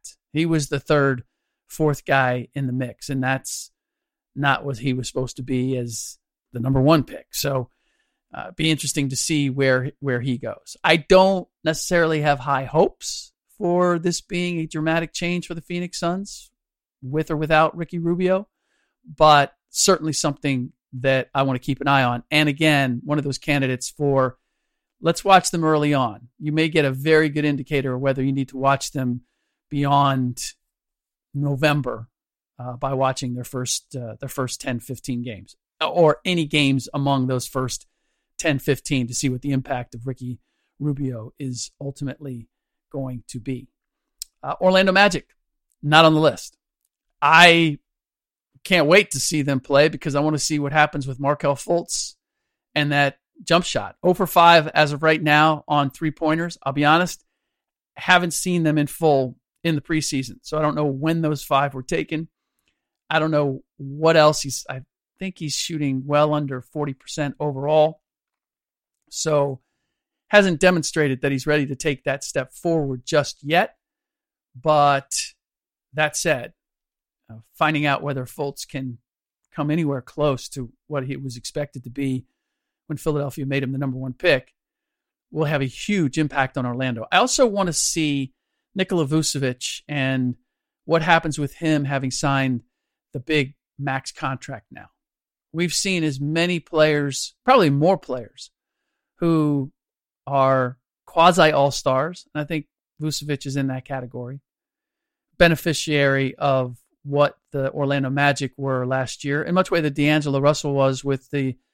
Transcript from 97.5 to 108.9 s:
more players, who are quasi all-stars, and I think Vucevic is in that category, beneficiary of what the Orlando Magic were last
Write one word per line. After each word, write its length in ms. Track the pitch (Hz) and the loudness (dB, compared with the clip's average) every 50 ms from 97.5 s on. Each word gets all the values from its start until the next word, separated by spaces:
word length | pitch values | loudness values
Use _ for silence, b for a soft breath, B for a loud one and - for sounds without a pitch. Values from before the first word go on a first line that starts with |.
| 262 254 185 147 | 4 4 4 2
more 280 | 139 139 151 180 196 - | 2 2 2 2 2 0
players, 540 | - - 127 127 113 - _ - - - _ _ _ _ _ _ _ _ _ _ _ _ _ - | -2 -8 -10 -10 -10 -14 _ -20 -20 -20 _ _ _ _ _ _ _ _ _ _ _ _ _ -2
who 540 | 170 170 165 160 151 147 143 143 131 143 _ _ _ _ _ _ _ _ _ _ - | 0 0 2 2 2 2 0 0 -2 -6 _ _ _ _ _ _ _ _ _ _ -10
are 520 | 131 139 139 135 135 135 131 127 123 127 _ _ _ _ _ _ | -4 0 2 4 4 4 2 2 -2 -4 _ _ _ _ _ _
quasi 460 | - - 165 165 180 175 180 165 156 | -6 2 4 6 6 6 6 4 4
all-stars, 760 | 151 139 139 143 131 - - 139 131 131 147 170 175 - - _ - | 6 4 2 2 0 -2 -2 0 0 0 -2 -4 -6 -12 -18 _ -8
and 80 | 151 | -8
I 40 | 151 | -6
think 200 | 139 165 156 139 _ _ _ _ _ _ - | -4 -6 -8 -8 _ _ _ _ _ _ -8
Vucevic 440 | 151 156 147 - 143 151 143 135 - | -8 -6 -6 -6 -6 -6 -6 -6 -6
is 100 | 139 131 | -6 -4
in 120 | 143 135 135 | -2 -2 -2
that 180 | 131 131 - | -4 -6 -8
category, 540 | - 139 131 127 123 - 123 123 123 139 135 _ _ _ _ _ _ _ _ _ _ _ _ _ _ _ _ _ _ _ - | -10 -10 -10 -10 -10 -12 -12 -12 -10 -12 -16 _ _ _ _ _ _ _ _ _ _ _ _ _ _ _ _ _ _ _ 2
beneficiary 960 | 175 170 160 - - 170 147 - - 160 147 143 139 139 135 135 135 131 - | 4 4 4 2 -2 -4 -4 -4 -2 -2 0 2 2 2 2 2 0 -2 -4
of 420 | - 147 143 135 131 127 123 120 - _ _ _ _ - | -2 -2 0 0 0 0 -4 -8 -14 _ _ _ _ -12
what 340 | 143 139 143 147 147 - _ _ _ | -4 2 2 2 2 2 _ _ _
the 200 | - 139 135 135 | -6 -4 -4 -4
Orlando 380 | - 147 143 139 139 139 131 127 | -2 -2 -2 -2 0 -2 -2 -2
Magic 420 | 135 143 143 143 139 - 143 127 _ - | -2 0 2 2 0 0 -4 -8 _ -6
were 280 | 135 135 131 127 127 | -6 -4 -2 -2 -2
last 360 | 127 | -2